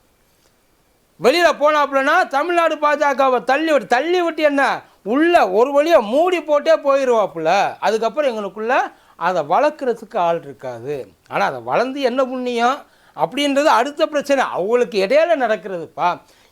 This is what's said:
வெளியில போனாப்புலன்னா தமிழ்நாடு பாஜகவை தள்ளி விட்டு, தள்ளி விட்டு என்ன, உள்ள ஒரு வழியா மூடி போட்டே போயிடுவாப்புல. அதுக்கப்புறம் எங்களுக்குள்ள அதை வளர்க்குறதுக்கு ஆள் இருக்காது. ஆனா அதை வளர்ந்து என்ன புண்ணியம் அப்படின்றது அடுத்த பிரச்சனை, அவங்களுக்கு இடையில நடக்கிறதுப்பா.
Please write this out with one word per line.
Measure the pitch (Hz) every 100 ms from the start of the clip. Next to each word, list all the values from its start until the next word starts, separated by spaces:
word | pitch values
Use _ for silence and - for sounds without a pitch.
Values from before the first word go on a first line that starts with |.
| _ _ _ _ _ _ _ _ _ _ _ -
வெளியில | 208 339 330 220
போனாப்புலன்னா | 294 302 269 269 277 349 -
தமிழ்நாடு | 269 339 349 330
பாஜகவை | 302 294 294 285 262 269 247
தள்ளி | 247 294 320
விட்டு, | 277 196
தள்ளி | 240 320 359
விட்டு | 339 320
என்ன, | 302 277 247 160 - _
உள்ள | 190 269 339 339 208
ஒரு | 196 269
வழியா | 285 311 311
மூடி | 208 277 359 349
போட்டே | 302 294 277 302
போயிடுவாப்புல. | 285 277 254 233 185 165 156 196 151 113
அதுக்கப்புறம் | 180 220 226 294 277
எங்களுக்குள்ள | 220 196 214 226 294 392 - _ -
அதை | 170 180
வளர்க்குறதுக்கு | 147 202 294 302 254 226 214 220
ஆள் | 170 170
இருக்காது. | 139 127 131 117 131 139 110 _ _
ஆனா | 147
அதை | 190 127
வளர்ந்து | 113 156 254 285
என்ன | 254 254
புண்ணியம் | 254 262 247 233 240 277 - _ _ -
அப்படின்றது | 165 254 285 277
அடுத்த | 302 220 269 294 302
பிரச்சனை, | 294 - 269
அவங்களுக்கு | 160 131 196 247 226 202 190
இடையில | 285 339 302
நடக்கிறதுப்பா. | 233 208 196 175 156 - 175 165 - _ _